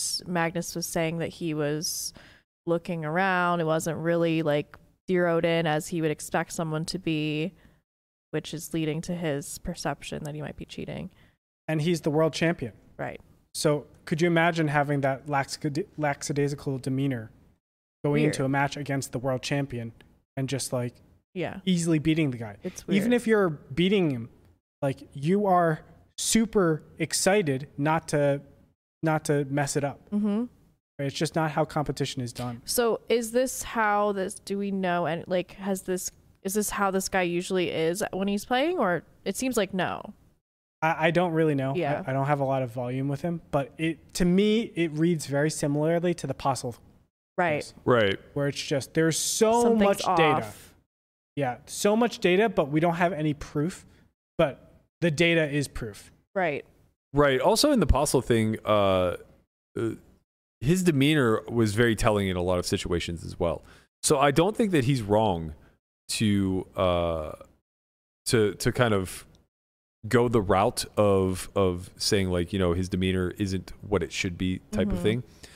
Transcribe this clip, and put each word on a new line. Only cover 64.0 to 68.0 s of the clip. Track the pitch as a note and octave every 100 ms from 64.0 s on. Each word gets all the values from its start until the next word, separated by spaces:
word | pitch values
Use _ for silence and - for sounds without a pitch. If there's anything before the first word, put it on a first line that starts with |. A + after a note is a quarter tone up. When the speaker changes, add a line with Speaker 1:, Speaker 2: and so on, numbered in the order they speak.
Speaker 3:
So | - C#3
I | C#3+
don't | C3+ F#3+
think | G#3+ G#3+
that | D#3+
he's | A#2 C3
wrong | G2+ G#2+ G#2+ E2+ D#2+ D2+ - _ _ _ -
to, | - G#2+ G2+ F#2+ F#2 -
uh, | - F#2 F2 E2+ D#2+ D#2 - - _ _ _ _ _